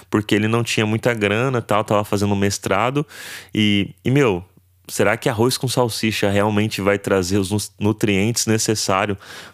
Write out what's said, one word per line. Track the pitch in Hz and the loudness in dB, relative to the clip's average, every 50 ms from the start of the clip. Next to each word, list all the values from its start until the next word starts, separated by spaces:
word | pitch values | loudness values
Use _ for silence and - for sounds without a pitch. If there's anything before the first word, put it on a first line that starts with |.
| - - | -8 -2
porque | - 107 104 - 110 | -2 -2 0 2 0
ele | 104 107 110 | 2 2 2
não | 113 120 117 | 0 0 -2
tinha | - - 117 110 | -2 0 0 0
muita | 107 110 110 - 127 | 0 0 0 0 0
grana, | 120 110 101 98 104 110 127 135 127 117 | 0 2 0 0 0 0 -2 -2 -2 -4
tal, | - - 104 104 110 | -2 0 0 0 0
tava | - 110 101 107 | 2 0 0 0
fazendo | - 107 98 101 101 101 | 0 -2 -2 0 0 0
mestrado, | 98 98 101 - - - 104 95 98 113 127 139 147 147 - - - - - - - - - - | 0 0 -2 -2 -4 -2 -2 0 0 0 0 -2 -2 -4 -6 -10 -18 -16 -16 -16 -16 -14 -6 -2
e, | 107 107 104 101 101 95 - - _ | 0 2 2 2 2 0 -2 -6 _
e, | - 120 | -2 0
meu, | 131 143 139 113 92 87 92 _ _ - _ _ _ _ - - | 2 4 4 2 0 -2 -6 _ _ -20 _ _ _ _ -18 -10
será | - - 104 101 113 | -2 0 2 2 2
que | 113 - 143 | 0 0 -2
arroz | 117 101 117 127 127 | 0 2 2 0 0
com | - - 123 | -2 -4 -2
salsicha | - 131 123 113 - - - 110 101 - 104 101 | 0 0 0 0 -2 -2 -2 -2 0 0 0 2
realmente | 98 101 104 107 107 104 107 107 - - | 2 2 2 2 2 2 0 0 -2 0
vai | 95 101 101 101 | 0 2 2 2
trazer | - 98 98 98 90 87 98 104 | 0 0 0 0 2 2 0 0
os | 95 90 | 0 0
nus-, | 104 104 - - _ - | -2 -4 -4 -6 _ -2
nutrientes | 101 104 101 - - 104 101 95 101 117 120 - - | 0 0 0 0 0 0 2 2 2 0 0 -2 0
necessários | 113 110 110 - - 110 - - - 98 95 104 104 95 - - - - - - - | 0 0 0 0 -2 -2 -2 0 0 0 0 0 -2 -4 -8 -10 -20 -20 -20 -20 -20